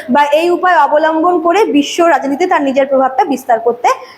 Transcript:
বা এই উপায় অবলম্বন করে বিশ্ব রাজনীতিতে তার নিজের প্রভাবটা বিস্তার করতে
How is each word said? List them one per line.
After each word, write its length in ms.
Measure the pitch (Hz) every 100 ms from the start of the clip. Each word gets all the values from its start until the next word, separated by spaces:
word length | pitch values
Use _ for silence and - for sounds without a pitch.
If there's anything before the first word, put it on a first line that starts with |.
| -
বা 140 | 277 294
এই 240 | 294 349
উপায় 280 | 339 359 339
অবলম্বন 640 | 277 302 311 320 349 359
করে 260 | 339 370 427
বিশ্ব 400 | 285 285 - 339
রাজনীতিতে 440 | 277 269 277 359
তার 120 | 339
নিজের 240 | 277 269 269
প্রভাবটা 380 | 269 262 262
বিস্তার 360 | 381 254 - 226
করতে 280 | 233 233 403 523 -